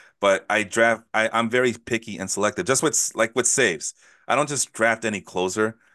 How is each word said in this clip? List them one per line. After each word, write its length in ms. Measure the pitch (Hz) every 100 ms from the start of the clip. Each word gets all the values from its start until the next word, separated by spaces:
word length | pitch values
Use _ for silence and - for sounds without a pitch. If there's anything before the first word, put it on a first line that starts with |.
| - _
but 260 | 98 95 -
I 140 | 107
draft, 440 | 101 113 113 110 - 107
I, 140 | 110
I'm 160 | 113 117
very 240 | 123 127
picky 460 | 104 - 113 - 98
and 100 | 92
selective, 380 | - 104 101 92
just 160 | 135
with 100 | 156
s-, 220 | - - -
like, 200 | 113 127
with 120 | 120
saves. 480 | - 113 80 - - _ _ -
I 80 | 123
don't 140 | 147
just 240 | 139 -
draft 320 | - 113 113 113
any 160 | 101
closer, 560 | - 92 92 107 110 110 _